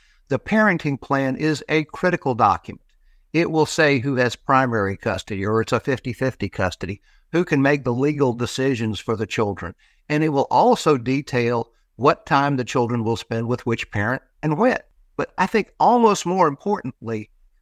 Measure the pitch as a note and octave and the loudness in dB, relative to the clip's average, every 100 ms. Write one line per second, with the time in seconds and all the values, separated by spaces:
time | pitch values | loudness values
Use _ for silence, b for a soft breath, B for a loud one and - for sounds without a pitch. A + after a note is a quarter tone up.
0 | b b - C3 - A3 G#3+ E3+ D3 C3+ | b b -4 -4 0 2 2 2 -2 -4
1 | - C#3 C3+ C3 D#3 D3 - D#3 D3+ - | -2 -2 -2 -2 -2 -2 -2 -2 -2 -2
2 | F3+ E3+ C3+ A#2 G#2+ F2 - - _ _ | -2 0 -2 2 2 2 -4 -16 _ _
3 | _ _ _ D#3+ E3+ D#3+ D3+ - D3+ C#3 | _ _ _ -2 0 2 0 2 2 2
4 | C3+ B2+ A#2+ - - C3+ C3 A2+ G2 F#2+ | 0 0 0 -2 2 2 2 0 -2 -2
5 | A2+ F#2 - G2 G2 A2+ A2 A#2+ - C3 | -4 -4 -6 -6 -2 0 0 -2 -2 -4
6 | B2+ - C3 - G2+ - F#2 - F2 G2 | -6 -4 -4 -4 -6 -2 -4 -4 -10 -10
7 | _ _ _ E3 F3+ D3 C#3 D3 B2+ A#2+ | _ _ _ -2 0 2 2 2 0 0
8 | D3 D3 C3 A#2 A#2+ - C3+ A#2 A2 G2 | 0 2 0 0 -4 -2 -2 0 -2 -4
9 | - A2 G#2+ - G#2 F#2 E2+ - _ _ | -4 -4 -4 -2 -2 -2 -10 -14 _ _
10 | - D3+ D#3 C#3 - C#3 A3+ A#3 D#3+ C#3 | -4 0 0 0 2 4 4 4 2 0
11 | A#2 C#3 - B2 A#2 A#2+ - _ _ - | 0 -4 -2 -2 0 -2 -6 _ _ 0
12 | C3+ E3+ - C#3+ C#3+ C3+ A#2 C3 A#2+ A#2+ | 2 2 0 0 2 -2 -2 -2 0 -2
13 | A2 A2+ - A2+ A#2 B2 A#2+ A2+ - G#2 | -2 -4 -4 -6 -4 -4 -2 -4 -4 -4
14 | G#2+ C3 _ - D#3 D3+ B3 - - _ | -2 -4 _ -8 -4 0 0 0 -6 _
15 | _ - - - F#3 A3 - - E3+ A#3+ | _ -8 -6 -2 0 0 -2 0 4 6
16 | A3+ G3 F3 F#3 D#3+ C#3 G3+ G3+ C3 - | 4 2 0 2 2 0 -4 -4 -6 -10
17 | A2+ A2 - _ _ _ | -8 -8 -8 _ _ _